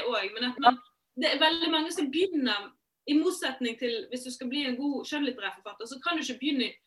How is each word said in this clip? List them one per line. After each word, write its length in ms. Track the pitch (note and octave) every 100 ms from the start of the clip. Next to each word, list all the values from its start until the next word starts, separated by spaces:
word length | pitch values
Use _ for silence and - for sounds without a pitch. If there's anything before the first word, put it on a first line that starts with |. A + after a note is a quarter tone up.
| A#3+
også, 180 | A3 G3 A3
men 120 | B3
at 120 | B3
man, 180 | B3 B3 - _ _ -
det 160 | D#4
er 80 | C#4
veldig 320 | D#4 E4 E4
mange 180 | D#4+ E4
som 180 | F4+ C#4
begynner, 580 | D4+ F#4+ D#4+ B3 G3+ G3 - _ _ -
i 60 |
motsetning 640 | D4 F4+ - D4+ - A#3+ A3+
til 220 | A#3+ A3+ -
hvis 160 | B3 B3+
du 60 |
skal 160 | B3 B3
bli 140 | C#4+ C4+
en 120 | A#3+
god 240 | C#4+ C4 -
skjønnlitterær 460 | D4 C#4 - G3
forfatter, 320 | - G#3 G3+ A#3
så 140 | C4
kan 160 | E4+ D#4+
du 60 | C4
ikke 140 | A#3+
begynne, 300 | D4 C4+ G#3+ -